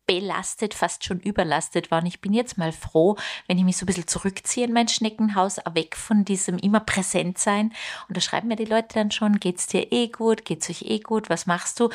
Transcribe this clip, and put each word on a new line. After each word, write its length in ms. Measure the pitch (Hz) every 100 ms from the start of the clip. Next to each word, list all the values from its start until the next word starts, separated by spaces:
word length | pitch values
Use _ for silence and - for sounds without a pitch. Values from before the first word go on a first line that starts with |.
belastet, 720 | - 185 196 170 185 - 208
fast 300 | - 175 -
schon 160 | - 180
überlastet 720 | 208 - 170 147 - 175 -
war. 80 | 165
Und 60 | 175
ich 140 | -
bin 120 | 196
jetzt 240 | 220 240 -
mal 140 | 165
froh, 420 | - - 156 180 208 - - -
wenn 100 | 180
ich 60 |
mich 140 | 185 -
so 80 |
ein 20 | 185
bisschen 220 | 175 -
zurückziehe 580 | - 196 190 - 247 240
in 60 |
mein 160 | 233 233
Schneckenhaus, 720 | - 220 214 220 202 185 - 180
weg 200 | 165 160 -
von 280 | - 214
diesem 340 | 196 190 - 175
immer 220 | 202 214
präsent 580 | 214 - 185 180 170 -
sein. 340 | 214 202 220 - - - -
Und 80 | 175
da 40 |
schreiben 280 | - - 233
mir 80 | 226
die 80 |
Leute 300 | 220 220 226
dann 180 | 220 208
schon, 260 | - 214 208
„Geht's 300 | 180 180 -
dir 240 | 185 -
eh 160 | 240 233
gut? 360 | - 226 220
Geht's 240 | - 160 -
euch 140 | 170
eh 160 | - 214
gut? 320 | - 214 214
Was 160 | 165 -
machst 320 | 175 - -
du?“ 100 | 233